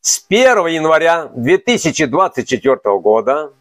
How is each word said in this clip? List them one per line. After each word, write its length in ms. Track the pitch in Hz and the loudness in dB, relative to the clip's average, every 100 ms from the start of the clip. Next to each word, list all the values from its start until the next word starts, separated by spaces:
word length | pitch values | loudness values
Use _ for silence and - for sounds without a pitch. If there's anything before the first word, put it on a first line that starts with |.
| - | -4
С 140 | - | -6
первого 480 | _ - 254 233 165 | _ 2 2 2 0
января 640 | 165 156 160 165 170 151 | -2 0 2 2 0 -4
две 240 | 127 120 185 | -6 0 0
тысячи 460 | - 247 160 - | 0 -2 -2 -2
двадцать 460 | 147 143 185 - 117 | -2 0 -2 -2 -6
четвёртого 500 | 120 135 127 107 98 | -2 0 0 0 0
года 540 | 92 110 110 143 151 _ | 2 0 0 -4 -6 _